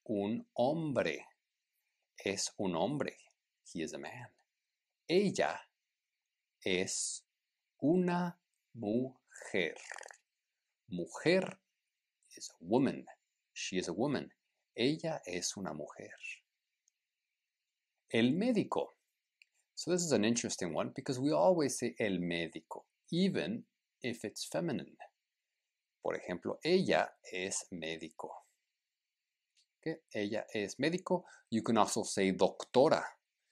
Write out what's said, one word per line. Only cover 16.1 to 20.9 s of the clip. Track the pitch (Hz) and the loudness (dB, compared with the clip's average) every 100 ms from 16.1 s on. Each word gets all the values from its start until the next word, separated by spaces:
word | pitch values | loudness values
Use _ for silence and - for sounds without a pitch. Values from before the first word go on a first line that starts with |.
| - - - _ _ _ _ _ _ _ _ _ _ _ _ _ _ _ _ _ | -16 -16 -16 _ _ _ _ _ _ _ _ _ _ _ _ _ _ _ _ _
El | 117 120 | 4 4
médico. | 160 233 214 - - 69 _ _ _ _ _ _ _ _ - | 4 2 2 0 -2 -4 _ _ _ _ _ _ _ _ -10
So | - | -2
this | 175 | 0
is | 175 | 2
an | 117 107 | 4 4
interesting | 117 117 - 90 | 2 0 -4 -2
one | 78 120 | -2 -4